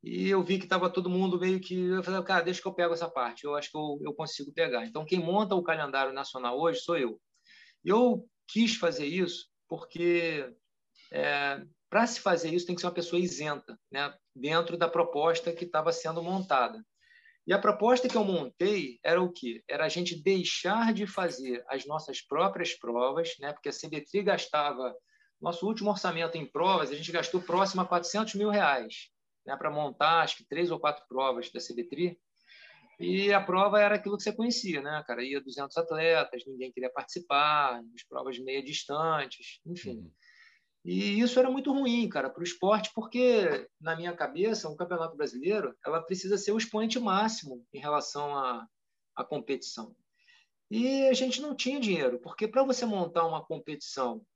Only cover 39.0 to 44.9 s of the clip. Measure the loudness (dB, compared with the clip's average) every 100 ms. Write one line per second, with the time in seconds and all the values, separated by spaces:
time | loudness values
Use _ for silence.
39 | 0 0 -2 -10 -18 -18 -12 -12 -10 -12
40 | -14 _ _ _ -20 _ _ _ -4 -2
41 | 0 4 4 6 4 4 0 2 2 2
42 | 0 0 -4 -4 -6 0 2 2 0 -8
43 | -6 2 6 6 4 0 -4 _ -6 -4
44 | -6 -4 -6 0 0 0 -4 -6 -4